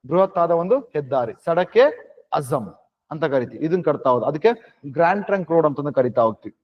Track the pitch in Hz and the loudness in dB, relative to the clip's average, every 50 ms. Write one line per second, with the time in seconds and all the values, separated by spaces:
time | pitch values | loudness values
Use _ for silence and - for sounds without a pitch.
0 | - - 160 180 190 190 - 180 170 165 170 165 175 190 240 277 - _ _ 151 | -6 0 2 2 2 2 2 -2 0 2 2 0 2 0 -2 -2 -2 _ _ -8
1 | 143 127 139 131 120 110 101 _ _ 175 165 170 180 - - 220 262 302 466 - | -6 -2 -2 -2 -2 -4 -8 _ _ -2 -2 -2 -2 2 4 4 4 4 2 -4
2 | - - - - _ _ - 147 147 123 151 135 107 92 - _ _ _ _ _ | -18 -20 -20 -20 _ _ -6 -6 -4 -4 -4 -6 -6 -8 -16 _ _ _ _ _
3 | _ _ 147 156 165 151 139 131 120 - - - 147 160 170 185 160 156 143 - | _ _ -6 -4 -4 0 0 -2 -2 -4 -6 -6 -4 -2 -2 -2 0 -2 -2 0
4 | - 135 127 120 107 131 147 156 - 220 240 226 - _ _ _ - 143 127 160 | 0 0 0 2 0 -2 -4 2 0 0 0 0 -10 _ _ _ -18 -10 -2 0
5 | 165 170 196 208 - - 208 196 175 - 165 165 156 151 139 147 143 147 123 135 | 2 2 2 0 0 -2 -2 -2 0 2 2 4 4 2 0 -2 -6 -2 0 0
6 | 127 127 - 127 117 113 104 _ - 104 _ _ | 0 2 2 2 2 2 0 _ -16 -20 _ _